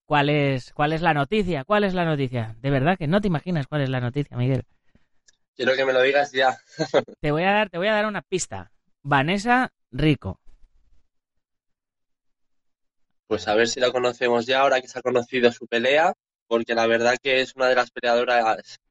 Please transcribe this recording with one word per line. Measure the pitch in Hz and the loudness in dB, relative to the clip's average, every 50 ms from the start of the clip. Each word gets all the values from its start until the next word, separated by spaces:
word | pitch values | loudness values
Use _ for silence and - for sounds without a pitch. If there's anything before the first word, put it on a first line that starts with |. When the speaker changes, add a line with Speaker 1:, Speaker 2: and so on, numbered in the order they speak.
| _ | _
Speaker 1:
cuál | - 151 147 139 147 | -2 0 0 2 2
es, | 151 147 143 139 135 127 - - | 2 0 0 0 -2 -4 -8 -10
cuál | - - 147 151 | -6 -4 -2 -2
es | 160 156 | -2 0
la | 170 170 151 | 0 0 0
noticia, | 147 139 - 214 220 190 180 170 139 | 0 -2 -2 -2 -2 -2 -2 -4 -6
cuál | 131 - 208 208 208 | -2 -2 0 0 0
es | 190 180 | 0 0
la | 185 170 | -2 0
noticia. | 165 156 143 135 117 127 120 110 110 107 - | 0 0 -2 -2 -2 -4 -4 -6 -6 -10 -6
De | 131 139 | -2 -2
verdad | 143 131 131 170 190 - | 0 2 2 2 0 0
que | 165 | 0
no | 139 180 214 | 0 0 0
te | 208 202 | 0 0
imaginas | 170 - - 185 180 160 131 - | -2 -2 -4 -4 -4 -4 -4 -4
cuál | 151 147 | -4 -4
es | 139 131 | -2 -2
la | 131 127 | -2 -4
noticia, | 123 120 127 147 147 - - | -4 -4 -4 -4 -6 -4 -4
Miguel. | 120 123 131 135 123 - - _ _ _ _ _ _ _ _ _ _ _ _ _ _ _ _ _ | -2 -2 0 0 -2 -4 -8 _ _ _ _ _ _ _ _ _ _ _ _ _ _ _ _ _
Speaker 2:
Quiero | - 127 131 131 | -2 0 0 2
que | 131 135 | 2 2
me | 135 | 2
lo | 131 127 | 2 4
digas | 127 135 139 143 143 139 | 4 4 4 2 0 0
ya. | 131 131 135 131 123 - _ _ - - | 0 0 0 0 0 -2 _ _ -8 -8
<laughs> | 156 - - 139 - - - - | -4 0 0 0 0 -2 -6 -8
Speaker 1:
Te | - 151 | -4 -2
voy | 147 160 175 | -2 0 0
a | 190 | 2
dar, | 202 214 214 202 | 2 0 0 -2
te | - | -4
voy | 170 185 | -4 -2
a | 214 | 0
dar | 220 208 208 | 0 0 -2
una | 214 208 175 | -2 -4 -8
pista. | - _ 190 175 - - - 95 90 - _ _ _ _ _ _ - | -8 _ -6 -6 -6 -8 -10 -14 -14 -16 _ _ _ _ _ _ -4
Vanessa | 143 143 135 135 160 196 202 196 240 240 254 254 - - _ _ _ | 0 0 0 2 0 -2 -2 0 0 0 0 0 -2 -6 _ _ _
Rico. | - 127 151 156 147 - - 95 - - _ - - - - - _ _ _ _ _ - _ _ _ _ _ _ _ _ _ _ _ _ _ _ _ _ _ _ _ _ _ _ _ _ _ _ _ _ _ _ _ _ _ _ _ _ _ _ _ _ _ _ _ _ _ | -4 0 2 2 2 0 -2 -8 -12 -12 _ -20 -20 -20 -20 -20 _ _ _ _ _ -20 _ _ _ _ _ _ _ _ _ _ _ _ _ _ _ _ _ _ _ _ _ _ _ _ _ _ _ _ _ _ _ _ _ _ _ _ _ _ _ _ _ _ _ _ _
Speaker 2:
Pues | - 110 104 - 107 | -4 -4 -4 -2 0
a | 104 | 0
ver | 110 117 | 2 2
si | 117 - 135 | 0 0 0
la | 127 123 | -2 0
conocemos | 123 127 123 123 120 - 131 120 120 120 117 | 0 0 0 -2 -2 -2 0 0 0 0 0
ya, | 123 131 135 | 0 0 2
ahora | 139 139 135 127 | 2 2 2 0
que | 127 | -2
se | - - 123 | -6 -12 -8
ha | |
conocido | 123 123 123 120 120 - - 127 120 120 | -4 -2 0 0 -2 -2 0 2 2 2
su | 117 - 120 | 2 -2 -6
pelea, | - 117 117 117 131 143 151 165 190 214 - _ _ _ _ _ | -6 -4 -2 0 2 2 2 2 2 0 -4 _ _ _ _ _
porque | - 117 117 113 - 117 | -2 -2 -2 0 0 0
la | 113 113 | 0 2
verdad | 117 117 117 117 120 123 123 | 2 2 2 2 0 0 0
que | - 139 131 131 | 0 0 0 0
es | 131 - - | 0 -2 -2
una | 131 127 | 0 2
de | 127 127 | 2 4
las | 127 123 120 | 2 0 0
peleadoras | - 127 - 120 117 120 120 123 123 120 113 110 104 87 - - - - _ _ | -4 -4 -2 0 2 2 2 2 2 2 2 2 0 -2 -6 -12 -20 -20 _ _